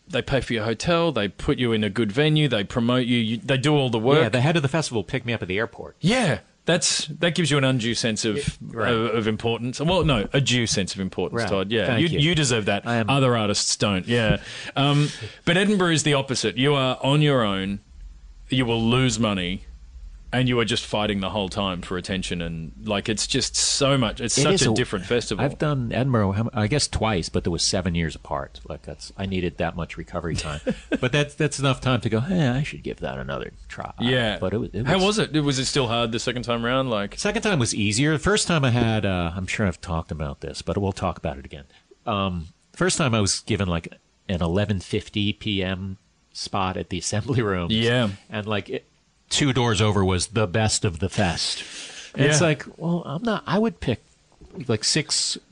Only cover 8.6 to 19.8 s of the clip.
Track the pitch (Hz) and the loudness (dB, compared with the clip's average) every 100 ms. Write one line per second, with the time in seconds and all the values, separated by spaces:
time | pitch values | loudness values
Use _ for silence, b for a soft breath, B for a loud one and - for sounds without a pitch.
8.6 | - 113 107 113 113 113 107 107 117 113 | -8 -2 0 2 2 0 0 0 -2 -2
9.6 | 120 - 160 185 151 117 98 143 120 123 | -4 -2 0 2 2 2 2 0 2 2
10.6 | 113 107 90 - 92 - 85 117 107 95 | 2 0 -2 -4 -4 -2 -2 -2 0 -2
11.6 | 95 113 98 113 165 165 151 165 139 117 | 0 0 2 2 2 2 2 2 2 2
12.6 | 101 101 117 117 107 139 131 117 104 101 | 0 -2 0 0 2 2 4 2 2 0
13.6 | - - 107 95 104 120 110 101 B B | -2 0 0 0 2 2 2 0 B B
14.6 | B 139 139 143 147 B 104 B - 170 | B 0 2 2 0 B -14 B 0 2
15.6 | 202 202 175 156 156 139 131 123 107 107 | 4 4 2 2 2 2 0 -2 -2 2
16.6 | 139 143 131 123 131 151 151 135 107 95 | 2 4 2 0 2 4 6 4 2 0
17.6 | 95 101 - - - - - - - 131 | -2 -4 -8 -18 -18 -18 -20 -20 -2 0
18.6 | 120 117 113 123 131 110 110 98 87 98 | 2 2 4 4 4 2 0 0 -2 -6
19.6 | - - | -10 -18